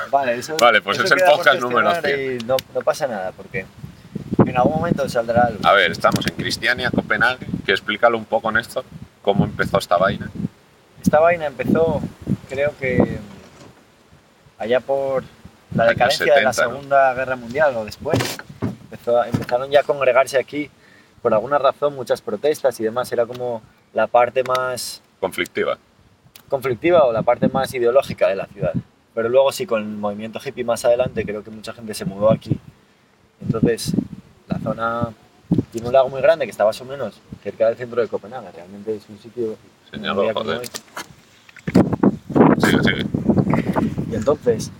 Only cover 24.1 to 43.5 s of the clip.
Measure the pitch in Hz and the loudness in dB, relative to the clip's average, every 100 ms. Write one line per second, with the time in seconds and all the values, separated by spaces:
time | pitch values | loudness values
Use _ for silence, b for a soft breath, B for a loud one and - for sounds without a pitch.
24.1 | 123 120 131 127 127 127 123 - - _ | 4 4 2 0 0 -2 -6 -10 -12 _
25.1 | _ 92 90 90 - 80 - _ _ _ | _ -6 -4 -6 -2 -4 -4 _ _ _
26.1 | _ _ - - 139 131 117 170 175 135 | _ _ -20 -6 -4 -2 -2 4 6 6
27.1 | 110 107 120 127 131 131 135 117 131 - | 4 0 2 2 0 -2 0 2 4 2
28.1 | 117 90 98 90 101 92 80 - _ _ | 0 0 0 -6 -6 -4 -4 -6 _ _
29.1 | - 113 127 135 - 120 110 107 104 104 | -4 2 4 4 0 -2 -4 -4 -6 -6
30.1 | 101 110 110 - 127 120 113 127 120 127 | -6 -10 -10 -10 -6 -2 0 4 4 2
31.1 | 113 101 104 104 110 104 113 110 104 95 | -2 -4 -6 -10 -14 -14 -12 -12 -8 -6
32.1 | 95 107 - 110 - - - _ _ _ | 2 2 2 0 -6 -6 -20 _ _ _
33.1 | _ _ _ - 113 120 113 - - - | _ _ _ -4 0 0 0 -2 -4 -4
34.1 | - - _ - - 113 110 113 117 117 | -10 -20 _ -8 -6 -4 -4 -4 -4 -6
35.1 | 107 _ _ - - - 113 120 131 131 | -8 _ _ -4 -2 -2 -8 0 2 2
36.1 | 135 135 165 123 95 107 110 127 139 113 | 2 2 2 -2 0 0 0 -8 -8 -8
37.1 | - _ - 104 - 113 117 123 117 110 | -10 _ -12 -12 0 0 0 -4 -2 -2
38.1 | 98 101 123 95 85 87 101 101 107 101 | -4 -8 -14 -14 -16 -18 -12 -8 -8 -10
39.1 | 101 113 117 110 107 - _ _ 73 76 | -20 -14 -6 -6 -6 -14 _ _ -10 -4
40.1 | 92 104 104 71 80 - - - - - | 0 0 -2 -6 -6 -8 -12 -14 -16 -18
41.1 | - _ _ - - - - - - - | -20 _ _ -20 -14 -2 0 2 2 0
42.1 | - - - - - - - 101 90 - | 0 -2 4 4 4 2 2 2 -2 -4
43.1 | - - - - | -2 0 0 2